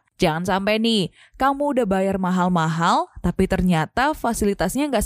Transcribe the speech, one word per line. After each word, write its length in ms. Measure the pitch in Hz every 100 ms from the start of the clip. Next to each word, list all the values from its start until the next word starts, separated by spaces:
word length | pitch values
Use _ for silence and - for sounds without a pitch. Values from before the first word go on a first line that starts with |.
| _ -
Jangan 320 | 175 156 185
sampai 320 | 190 196 220
nih, 320 | 226 220 170 _ - -
kamu 400 | 269 277 285 254
udah 80 | 208
bayar 320 | 196 196 190
mahal-mahal, 880 | 180 185 180 175 160 165 175 262 359 -
tapi 240 | 180 - 185
ternyata 720 | 185 180 160 - - 285 302
fasilitasnya 720 | 240 220 202 202 170 254 294
nggak 160 | 226